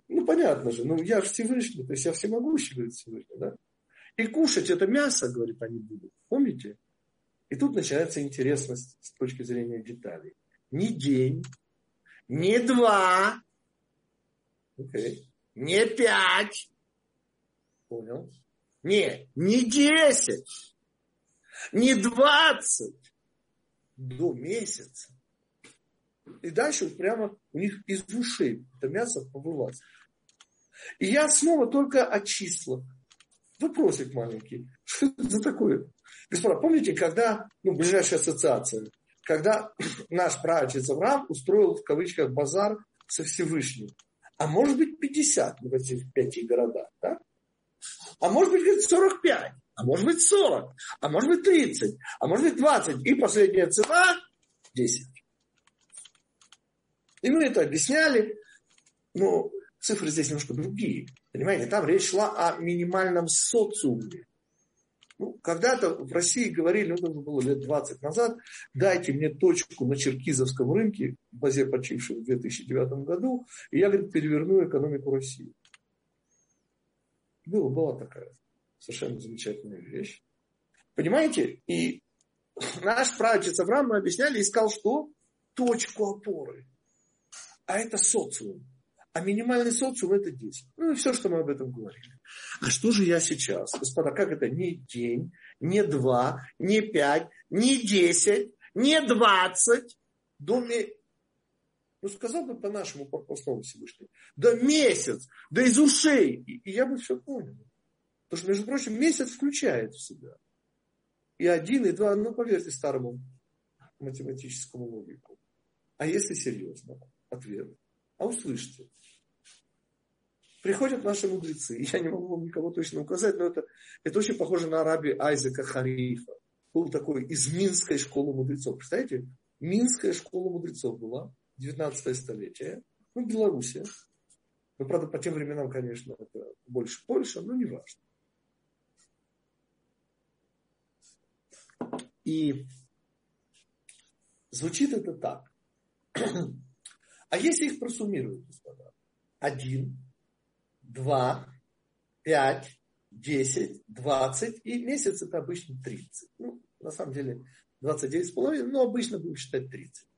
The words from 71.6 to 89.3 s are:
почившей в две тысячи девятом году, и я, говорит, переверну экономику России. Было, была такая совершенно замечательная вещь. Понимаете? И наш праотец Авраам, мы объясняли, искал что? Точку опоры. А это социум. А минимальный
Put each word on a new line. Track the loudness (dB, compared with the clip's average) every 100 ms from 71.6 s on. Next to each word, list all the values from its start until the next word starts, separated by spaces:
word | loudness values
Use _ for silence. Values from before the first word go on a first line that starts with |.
| 2
почившей | 0 -4 -6 -6 -6
в |
две | -2 -2
тысячи | -2 -8 -4
девятом | -2 0 -2
году, | -4 -2 -2 -4 -8 -20 -4
и | 2
я, | 4
говорит, | 2 0
переверну | -2 0 0 4 4 4
экономику | 0 -2 -2 -2
России. | -2 -4 -12 -18 _ _ _ _ _ _ _ _ _ _ _ _ _ _ _ _ _ _ _ -4
Было, | 0 0
была | 0 -2 -4
такая | -12 -18 -20 _ _ _ _ _
совершенно | -12 -8 -8 -8
замечательная | -12 -12 -10 -10 -12 -16
вещь. | -12 -12 -12 -14 _ _ _ _ _ _ _ -2
Понимаете? | 2 4 2 0 -2 -4 -6
И | -2 -2 -4 _ _ _ _ _ -12 -10 -4
наш | 0 2 0 2
праотец | 2 4 2 -2
Авраам, | 2 2 2
мы | 0
объясняли, | 0 0 0 2
искал | 0 2 2
что? | 0 0 0 -4 _ _ _ _
Точку | -2 0 0 -2 -4 -4 -4
опоры. | -6 -8 -8 -16 -20 _ _ _ _ _ _ -20 -20 -16 -6
А | -4
это | -2 0
социум. | 2 2 -2 -8 -10 -14 -18 _ _ _ _
А | -6
минимальный | -2